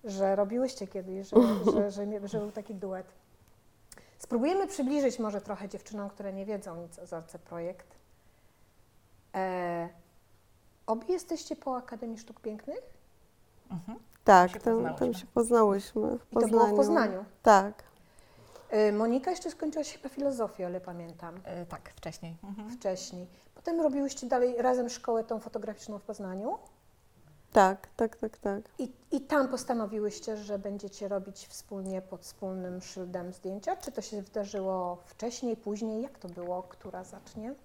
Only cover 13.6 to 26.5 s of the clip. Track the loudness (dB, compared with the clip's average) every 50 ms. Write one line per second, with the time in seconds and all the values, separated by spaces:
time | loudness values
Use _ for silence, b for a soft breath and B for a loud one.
13.6 | _ -10 -10 -10 -8 -10 -14 -14 -16 -20 -20 0 _ 10 12 12 12 8 4 -2
14.6 | 0 2 2 2 2 -2 0 0 0 0 0 -4 -10 -2 _ 2 4 6 8 8
15.6 | 8 6 6 2 -2 -4 -4 -2 -2 -2 -2 -4 -8 _ 2 2 2 6 8 6
16.6 | 8 8 8 6 6 6 6 4 4 2 0 -6 -10 -12 -18 _ _ 10 10 10
17.6 | 8 4 -6 -12 -20 -20 -20 b b b b b b b b b b b b b
18.6 | b 0 2 4 4 6 4 4 2 2 2 0 0 -2 -4 -4 -6 -10 -6 -4
19.6 | -6 -4 -2 -4 -6 -6 -8 -12 -14 -12 -6 -2 -2 -2 0 0 -4 -4 -4 -6
20.6 | -6 -6 -6 -8 -8 -10 -12 -10 -12 -12 -14 -14 -14 -14 -14 -14 -12 -10 -10 -10
21.6 | -10 -10 -12 -14 -14 -18 -20 -12 -12 -12 -12 -10 -12 -14 -14 -12 -12 -12 -12 -10
22.6 | -10 -12 -12 -6 -4 -4 -4 -4 -8 -12 -12 -12 -14 -14 b b b b _ -8
23.6 | -4 -2 0 2 2 2 2 2 -2 -2 -4 -8 -2 0 2 4 4 2 2 2
24.6 | 2 2 2 2 0 -4 -6 -6 -2 0 0 0 0 -2 -4 -6 -6 -8 -8 -6
25.6 | -6 -6 -10 -10 -10 -10 -10 -10 -8 -10 -10 -8 -8 -8 -6 -6 -4 -4